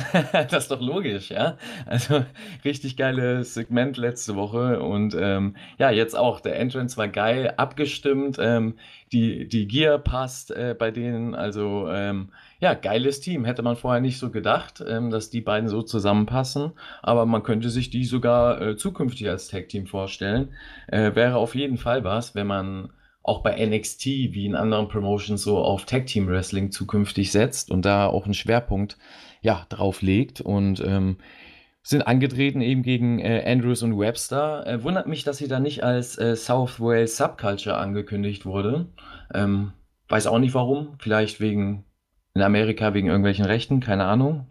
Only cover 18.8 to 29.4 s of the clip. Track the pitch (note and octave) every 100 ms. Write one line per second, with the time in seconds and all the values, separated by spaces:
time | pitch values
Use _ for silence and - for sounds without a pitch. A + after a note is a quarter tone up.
18.8 | G3 F3+ C3 - G2+ F2+ - G2 F2 G2+
19.8 | F#2 G2 F#2+ - G2 A2+ C3+ - - -
20.8 | - G#2 G#2+ G#2+ A#2+ B2 A#2 B2+ C#3+ A#2+
21.8 | A#2+ B2+ F#2+ A2 B2 G2+ G2+ G2 F#2+ F#2+
22.8 | F#2+ _ _ _ - G#2 A2 G2+ A2 G#2+
23.8 | - - C3 C3+ A#2+ G2 G2+ D2 A2 G#2+
24.8 | G#2 A2 G2 G2+ G2 G2+ G#2 G2 F2+ G2
25.8 | - B2+ C3 G#2+ F#2 F#2 E2+ G2 G2 -
26.8 | G2 G#2 G2+ - F#2+ G#2 B2+ - - F#2+
27.8 | F#2 G2+ G2 G2 G2+ G2+ - A#2 - G2
28.8 | G2+ - - - - -